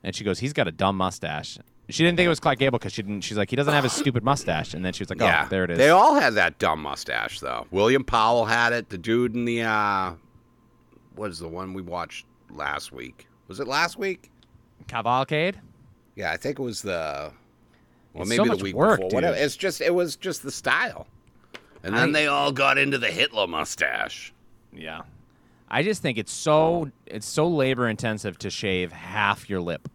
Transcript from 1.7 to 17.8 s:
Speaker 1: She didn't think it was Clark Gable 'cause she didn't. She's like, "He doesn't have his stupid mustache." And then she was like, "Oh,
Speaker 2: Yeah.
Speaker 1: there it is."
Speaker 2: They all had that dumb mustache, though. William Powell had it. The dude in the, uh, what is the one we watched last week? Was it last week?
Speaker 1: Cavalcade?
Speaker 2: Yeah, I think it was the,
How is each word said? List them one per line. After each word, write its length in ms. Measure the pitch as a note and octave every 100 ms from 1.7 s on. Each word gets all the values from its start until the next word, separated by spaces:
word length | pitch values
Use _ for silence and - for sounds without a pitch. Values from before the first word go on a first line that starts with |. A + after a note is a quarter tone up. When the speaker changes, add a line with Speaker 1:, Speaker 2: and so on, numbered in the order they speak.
| _ -
Speaker 1:
She 140 | -
didn't 140 | E3 F3
think 100 | F3
it 20 |
was 100 | D#3
Clark 200 | D#3+ B2
Gable 180 | C3+ A#2+
'cause 160 | G2
she 80 | -
didn't. 200 | G2+ G#2
She's 160 | - G#2+
like, 120 | G2+
"He 60 | B2
doesn't 180 | C#3+
have 100 | D3
his 100 | C3
stupid 300 | - G3+ A#2+
mustache." 520 | A2 C#3 - D#2+ - D#2
And 100 | F#2
then 80 |
she 80 | F#2
was 80 | G2
like, 100 | F#2+
"Oh, 40 | A2
Speaker 2:
Yeah. 220 | E2 D2+
Speaker 1:
there 160 | F#2+
it 80 | F2+
is." 80 | E2+
Speaker 2:
They 100 | C#3
all 240 | F3 B3+ C#4+
had 160 | D3+ G#2+
that 240 | E2+ -
dumb 240 | F#2+ D#2
mustache, 560 | D2+ C#2 - A#1 A1+ -
though. 260 | C2+ A#1+ A1
William 320 | F#2+ G#2+ C3+
Powell 420 | B2+ A#2 A2 A#2+ A2
had 260 | A#2 A#2
it. 160 | A#2+ G#2+
The 100 | G2
dude 340 | E2 A2+ B2
in 120 | A2+ A#2+
the, 180 | A#2
uh, 480 | A2+ G#2+ G#2 G2 F#2 E2+ _ - _ _ _ _ _ _ _ -
what 160 | G#2
is 80 | D#2+
the 80 | E2+
one 260 | E2+ F#2+
we 80 | F#2+
watched 460 | F2 F2 D#2+ - - _ _
last 400 | D2 D2 D2 -
week? 360 | C2 B1 - - _ _
Was 120 | F#2
it 80 | B2
last 300 | C#3 E3+ -
week? 320 | G3 F3+ _ _ _ - _ _ -
Speaker 1:
Cavalcade? 720 | A#2+ A2+ B2+ C3+ D3+ F3 F#3+ - _ - _ _ -
Speaker 2:
Yeah, 160 | F2+
I 60 | D#2+
think 200 | C#3+ C#3+
it 40 |
was 180 | B2+ G#2+
the, 500 | G2+ F2 D#2 C#2+ D2+ - _ _ _ _